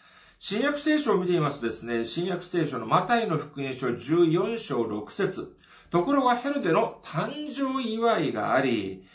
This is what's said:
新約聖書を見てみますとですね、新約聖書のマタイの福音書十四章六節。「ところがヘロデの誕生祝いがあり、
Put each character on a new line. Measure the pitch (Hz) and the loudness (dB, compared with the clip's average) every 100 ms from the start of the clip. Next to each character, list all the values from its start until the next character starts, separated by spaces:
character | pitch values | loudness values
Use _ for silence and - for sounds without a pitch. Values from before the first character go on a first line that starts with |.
| - - - - | -20 -20 -20 -14
新 | - 202 | -6 0
約 | 277 294 | 0 0
聖 | 311 302 | 2 2
書 | 247 | 4
を | 185 | 2
見 | 180 | 2
て | |
み | 175 | 2
ま | 147 | 2
す | - | 0
と | 117 | -4
で | |
す | - 117 | -4 -4
ね、 | 117 113 | -2 -2
新 | - 185 | -2 -2
約 | 175 | -4
聖 | - 175 151 | -4 -2 0
書 | 120 | -2
の | 113 | 0
マ | 156 | 0
タ | 180 240 | 2 0
イ | 208 | 2
の | 156 | -2
福 | - - | -4 -8
音 | 135 | -6
書 | 127 127 117 | -4 -2 -2
十 | 123 165 170 | 0 4 6
四 | 170 214 226 | 4 2 -2
章 | - 131 | -2 -2
六 | 110 104 - | -2 -4 -6
節。 | - 190 - - - - - - | -4 -2 -4 -10 -14 -20 -20 -2
「と | 170 | 0
こ | 175 | 2
ろ | 277 254 | 4 4
が | 240 | 2
ヘ | 277 | 0
ロ | 285 | -2
デ | 196 | 2
の | 175 233 - | 2 2 -2
誕 | - 156 220 294 302 | -10 -6 -4 -6 -8
生 | 247 269 269 | -4 -2 -2
祝 | 233 220 233 202 | -2 0 2 2
い | 139 | 0
が | 113 104 | -2 0
あ | 123 | 2
り、 | 135 110 95 95 - | 2 0 -2 -8 -16